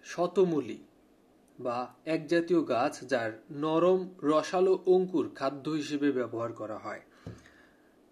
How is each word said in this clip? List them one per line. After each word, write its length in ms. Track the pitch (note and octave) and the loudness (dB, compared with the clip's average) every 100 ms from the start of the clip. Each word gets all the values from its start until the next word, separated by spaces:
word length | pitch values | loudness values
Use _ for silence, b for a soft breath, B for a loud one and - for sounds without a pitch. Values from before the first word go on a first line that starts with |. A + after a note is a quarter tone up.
শতমূলী 760 | - - F3 G3+ F3+ D3+ A2+ - - _ _ _ _ _ _ - | -12 -4 0 2 2 2 -4 -10 -16 _ _ _ _ _ _ -8
বা 340 | B2 A#2+ B2 - D#3 | -6 -4 -6 -10 -4
এক 220 | D#3+ D3 | -4 0
জাতীয় 400 | E3+ E3+ E3+ C#3 | 0 2 0 2
গাছ, 360 | A#2 D3 - | 0 0 -4
যার 400 | B2+ B2+ A2+ A2 - | -4 -2 -2 -8 -14
নরম 580 | C#3+ D#3 D#3+ F3 F#3 F3+ - | -6 0 4 4 4 0 -4
রসালো 600 | C#3+ D3+ D3+ F#3 F#3 F3+ F#3 | 2 2 2 2 4 4 4
অঙ্কুর 440 | F#3 F#3 D#3 - - | 4 4 0 -2 -4
খাদ্য 340 | C3+ C#3+ C#3 | -4 -4 -4
হিসেবে 400 | D#3 C#3+ D3 C#3+ | -4 -4 0 0
ব্যবহার 420 | B2+ A#2 A#2 A#2 | 0 -4 -4 -6
করা 240 | A2+ G#2+ G2+ | -6 -10 -10
হয়। 240 | A2 G#2 - B B B B B B B B B _ | -10 -12 -14 B B B B B B B B B _